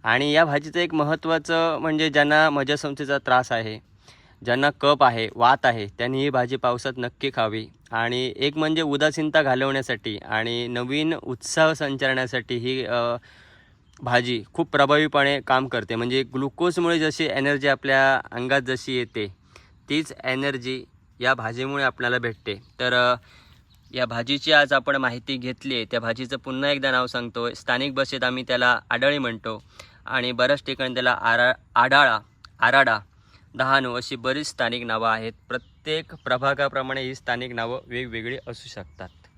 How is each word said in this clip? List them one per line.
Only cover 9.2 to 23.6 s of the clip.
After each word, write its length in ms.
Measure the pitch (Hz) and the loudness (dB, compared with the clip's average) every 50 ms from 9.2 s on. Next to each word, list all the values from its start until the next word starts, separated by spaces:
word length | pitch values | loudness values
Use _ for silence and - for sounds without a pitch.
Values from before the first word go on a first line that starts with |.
| 151 156 147 160 | -4 2 2 2
घालवण्यासाठी 760 | 147 135 127 127 135 139 135 135 127 - 123 104 - 110 104 - | 2 4 2 2 2 0 0 -2 -2 -4 -6 -6 -6 -8 -8 -8
आणि 480 | - - 110 110 110 117 120 120 120 | -8 -4 -4 -2 -2 -2 -4 -4 -4
नवीन 480 | 120 123 120 123 123 139 147 156 160 160 - | -4 -4 -6 -4 -2 -2 -2 0 0 -2 -4
उत्साह 500 | - - 127 - - - - 160 160 160 | -6 -10 -10 -8 -8 -4 2 4 4 4
संचारण्यासाठी 840 | 160 139 156 139 139 123 139 131 131 131 127 120 - 123 117 - 123 | 4 0 -4 -4 -2 -2 -2 0 0 0 -2 -2 -4 -6 -4 -4 -6
ही, 300 | 120 117 127 131 131 120 | -4 -2 -4 -4 -4 -4
अ, 300 | - 120 120 117 120 117 120 _ - _ - - _ _ _ _ _ _ _ _ _ _ - | -2 -2 -2 0 -2 -4 -6 _ -18 _ -20 -20 _ _ _ _ _ _ _ _ _ _ -10
भाजी 420 | - 123 123 120 120 123 123 110 101 _ | -4 2 2 2 2 2 -4 -4 -6 _
खूप 180 | _ - 165 - | _ -4 -2 0
प्रभावीपणे 720 | - 143 139 135 147 151 156 147 - 147 139 139 143 135 | 4 2 4 6 6 4 4 2 2 2 2 2 2 -2
काम 280 | - - 131 131 135 127 | 0 2 2 2 2 0
करते. 260 | 131 120 107 - 117 | -4 -4 -4 -4 -4
म्हणजे 280 | 113 120 123 127 135 | -4 -2 0 0 -2
ग्लुकोजमुळे 760 | 131 123 127 131 139 135 _ - 170 180 170 180 170 170 170 160 | -2 -2 -4 -4 -4 -4 _ 0 0 0 0 2 0 2 2 2
जशी 260 | 160 156 147 - 160 | 0 0 0 -2 -4
एनर्जी 440 | 143 - 135 135 143 143 139 139 143 | -2 0 0 0 0 0 2 2 0
आपल्या 520 | 135 127 - 139 135 135 135 135 135 - - - | 0 0 0 2 4 4 4 4 4 2 -2 -6
अंगात 280 | - 123 123 127 139 139 | -8 -6 -2 0 0 0
जशी 360 | 127 123 131 120 - - 131 | 0 -2 -6 -6 -4 -4 -4
येते, 380 | 123 120 101 - 113 104 95 92 _ _ _ _ - _ _ _ _ _ - | -4 -4 -4 -6 -6 -6 -6 -8 _ _ _ _ -20 _ _ _ _ _ -2
तीच 240 | 143 156 160 - - - - | -2 -2 -2 -4 -12 -8 -6
एनर्जी 600 | 127 131 131 139 143 135 131 120 131 131 127 - _ _ _ _ _ _ - | -4 -4 -2 -2 -2 -4 -4 -6 -8 -8 -8 -10 _ _ _ _ _ _ -2
या 140 | 120 127 135 | 0 0 0
भाजीमुळे 500 | 123 110 113 117 123 131 139 139 139 135 | 0 -2 -6 -4 -4 -4 -4 -2 0 0
आपल्याला 340 | 127 - - 127 120 123 123 | 0 0 0 -2 0 0 0
भेटते. 360 | 120 117 110 _ _ 110 98 101 - _ _ - | -2 -4 -8 _ _ -8 -8 -8 -10 _ _ -4
तर, 320 | 127 123 123 123 123 123 | -2 2 2 4 4 4
अ, 40 | 123 123 _ - - - _ _ - _ | 2 0 _ -20 -20 -20 _ _ -20 _